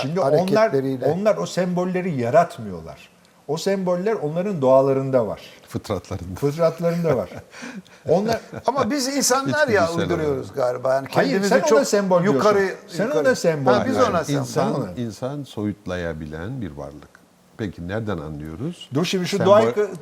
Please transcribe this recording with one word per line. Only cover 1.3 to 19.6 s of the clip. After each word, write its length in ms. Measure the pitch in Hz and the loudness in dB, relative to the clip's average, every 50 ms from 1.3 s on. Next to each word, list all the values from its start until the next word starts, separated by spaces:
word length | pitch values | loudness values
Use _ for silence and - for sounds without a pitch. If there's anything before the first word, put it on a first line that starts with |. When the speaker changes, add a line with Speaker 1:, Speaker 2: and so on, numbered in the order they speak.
| 196 | 0
Speaker 1:
o 100 | 208 190 | 0 -2
sembolleri 720 | - - 175 180 185 180 175 180 185 180 185 180 196 160 131 | -4 -2 -2 -2 0 0 -2 -2 -2 -2 -4 -4 -4 -2 -2
yaratmıyorlar. 880 | 117 117 123 160 170 165 - - 117 104 95 85 80 82 - - - - _ _ _ _ _ _ _ - | 0 4 4 4 4 4 0 -10 -12 -10 -10 -12 -12 -14 -16 -18 -20 -20 _ _ _ _ _ _ _ -6
O 80 | 143 | -6
semboller 560 | 165 - 196 196 196 190 180 180 175 185 214 226 | -4 -2 -2 -2 0 0 0 -2 0 0 -2 -2
onların 500 | 196 147 147 156 170 180 214 202 160 131 | -2 -4 -4 -4 -4 -4 -2 -2 2 4
doğalarında 640 | 127 131 131 135 139 135 131 135 135 131 127 117 | 6 8 8 6 6 4 0 0 2 2 2 2
var. 140 | 101 85 - - - - - - - | 0 -4 -8 -12 -18 -20 -20 -14 -10
Speaker 3:
Fıtratlarında. 640 | - 120 - - 107 90 - - 95 90 87 85 92 87 | -8 -8 -6 -4 -4 -6 -6 -6 -8 -10 -8 -10 -6 -2
Speaker 1:
Fıtratlarında 760 | - 143 143 160 170 165 165 - 170 170 170 175 170 165 143 | -2 -2 0 2 0 0 0 0 -2 -2 0 0 0 2 0
var. 140 | 117 92 - - - - - - - - - | 0 -2 -4 -8 -14 -18 -18 -18 -18 -16 -16
Speaker 3:
<laughs> 400 | - 202 - - - - - - | -14 -16 -18 -18 -20 -10 -2 0
Speaker 1:
Onlar 320 | 151 180 208 220 226 214 - - - - - | 2 2 2 0 -2 -2 -4 -8 -14 -6 -4
Speaker 2:
Ama 240 | - 240 277 254 208 | -2 0 0 0 0
biz 180 | 277 294 247 262 277 | -2 -2 -2 -2 -2
insanlar 520 | 285 220 - 240 269 269 277 262 294 302 269 | -2 0 2 2 2 0 0 0 2 2 2
ya 160 | 220 196 170 | 4 2 2
Speaker 3:
İçgüdüsel 180 | 165 170 - 101 90 | 2 0 -2 -2 0
Speaker 2:
uyduruyoruz 400 | 170 165 156 147 139 131 123 101 | 0 0 0 -2 -2 -2 -6 -6
Speaker 3:
olarak. 40 | - | -4
Speaker 2:
galiba. 380 | 135 127 123 123 123 123 131 131 | -2 0 0 0 -2 0 0 0
Yani 140 | 135 135 131 - | 0 -2 -2 0
Speaker 1:
Hayır, 160 | 143 185 139 | 0 0 2
Speaker 2:
kendimizi 180 | 151 190 196 202 | 0 0 2 4
Speaker 1:
sen 100 | 190 - | 4 4
ona 60 | - | 4
Speaker 2:
çok 200 | 311 294 285 269 | 4 4 4 4
Speaker 1:
sembol 380 | - - 202 202 190 185 175 170 | 4 2 0 2 4 2 4 4
Speaker 2:
yukarı, 340 | 202 214 254 - 214 208 202 | 4 2 4 4 4 4 4
Speaker 1:
diyorsun. 180 | 196 185 160 - - - | 2 0 -2 -6 -12 -10
Sen 160 | - 170 196 | -6 -4 -2
Speaker 2:
yukarı. 140 | 233 302 311 285 262 | 0 0 2 2 2
Speaker 1:
ona 60 | 247 | 2
sembol 380 | - - 175 160 147 139 131 - | 2 2 0 0 2 2 2 2
Speaker 2:
Ha, 120 | 208 - | 4 2
biz 80 | - - | 0 2
Speaker 1:
diyorsun. 160 | 208 247 226 190 | 2 2 2 2
Speaker 2:
ona 120 | 170 151 | 0 0
sembol. 160 | 143 143 143 | 0 -2 -2
Speaker 3:
İnsan, 320 | 131 123 120 147 135 - - | -2 -2 -2 -2 0 0 0
Speaker 1:
Sen 60 | 143 | -2
ona. 120 | 120 98 87 | -4 -6 -6
Speaker 3:
insan 500 | 127 120 117 101 - - 127 143 147 139 | -6 -6 -8 -6 -8 -8 -8 -8 -8 -10
soyutlayabilen 1160 | - - - 104 104 98 - - - 90 90 87 85 80 78 80 76 76 78 82 107 131 135 | -10 -6 -4 -4 -4 -4 -6 -6 -6 -4 -4 -4 -4 -6 -6 -8 -10 -10 -8 -8 -8 -8 -8
bir 100 | 110 85 | -8 -8
varlık. 480 | 71 73 71 69 71 73 - - - - _ _ _ _ _ _ _ | -8 -10 -12 -12 -14 -16 -20 -20 -20 -20 _ _ _ _ _ _ _
Peki 320 | - 117 95 78 - 87 87 | -8 -8 -8 -8 -8 -8 -6
nereden 300 | 98 110 113 107 101 82 | -6 -4 -4 -4 -6 -6
anlıyoruz? 680 | 73 78 78 71 76 78 80 87 120 165 175 - - - - | -6 -8 -10 -10 -10 -10 -10 -8 -8 -8 -10 -10 -12 -6 -4
Speaker 1:
Dur 100 | 139 180 | -2 -2
şimdi 240 | 175 - 190 180 165 | 0 -2 -2 -2 -2
şu 80 | 202 | -2
Speaker 3:
Sembol-, 100 | 196 - | 2 4
Speaker 1:
doğayı 220 | 180 202 214 | 6 8 8